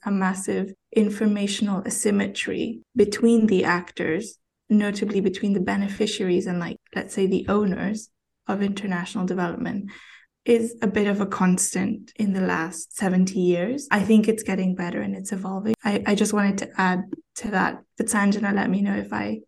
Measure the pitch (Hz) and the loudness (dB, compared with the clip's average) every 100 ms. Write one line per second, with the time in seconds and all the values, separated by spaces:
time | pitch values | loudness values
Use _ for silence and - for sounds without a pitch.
0 | 208 196 185 190 - 190 190 - _ - | -2 0 0 0 -2 -2 -4 -8 _ 2
1 | 208 - 214 202 202 - 202 185 - - | 2 2 2 2 0 0 0 -2 -2 -2
2 | 214 202 196 - - - - - - 233 | 0 2 0 -4 -4 -4 -4 -6 -4 2
3 | 208 - 233 233 220 185 - 175 180 - | 2 4 4 6 6 4 4 0 -2 -6
4 | 165 165 220 - _ _ - 208 208 202 | -2 -2 -6 -14 _ _ 2 2 2 -2
5 | 208 196 190 180 208 196 190 202 202 196 | -2 0 0 0 0 0 0 -2 -2 -2
6 | 214 - 185 180 185 175 170 - _ - | -2 -2 0 0 0 -4 -4 -10 _ -8
7 | - - 190 196 - 208 208 180 190 214 | -6 0 2 2 2 2 2 0 -4 -6
8 | - _ _ _ - 202 202 196 202 180 | -10 _ _ _ -6 -2 -2 -2 -4 -4
9 | 180 208 185 185 190 - - 202 196 - | -4 -4 -2 -2 -4 -4 -6 -6 -8 -14
10 | - - _ _ - 233 226 - 214 214 | -20 -20 _ _ 2 2 2 -2 -2 2
11 | 202 202 202 - 185 180 - 185 190 - | 2 0 -2 2 4 4 2 -2 -2 -4
12 | - - 208 190 185 175 160 - - - | -8 -4 -2 0 0 -2 -4 -8 -12 -4
13 | 196 185 185 196 180 175 190 277 - 208 | 0 2 2 2 2 2 0 -4 -2 0
14 | 196 220 214 220 - 185 185 185 175 208 | 4 4 4 0 -2 -2 0 -2 -4 -4
15 | 202 196 190 190 190 190 214 226 208 202 | -6 -8 -8 -8 -6 -6 -2 -2 0 -2
16 | 202 202 214 208 196 196 - - 185 180 | 2 2 2 2 0 0 -4 0 0 0
17 | - - - - 208 185 165 - _ - | -4 -12 -14 -10 -4 0 0 -2 _ -6
18 | 220 214 202 208 202 196 - 190 202 202 | -2 2 2 2 0 0 0 0 0 -2
19 | 202 214 208 220 | -4 -4 -4 -6